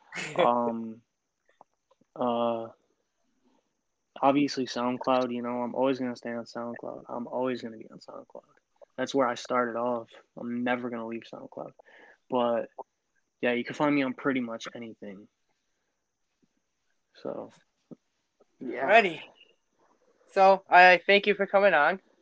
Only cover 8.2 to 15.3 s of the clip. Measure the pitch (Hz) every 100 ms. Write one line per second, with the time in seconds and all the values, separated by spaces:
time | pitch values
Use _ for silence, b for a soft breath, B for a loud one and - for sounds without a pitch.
8.2 | - - - _ _ _ - - 127 139
9.2 | 123 120 - 123 120 113 120 120 113 -
10.2 | _ - 120 120 123 123 123 117 113 117
11.2 | - - - - - - b b b b
12.2 | - 127 120 117 - - - _ _ _
13.2 | _ _ 123 120 123 - 151 143 131 127
14.2 | 147 131 120 113 - 123 117 104 104 98
15.2 | 107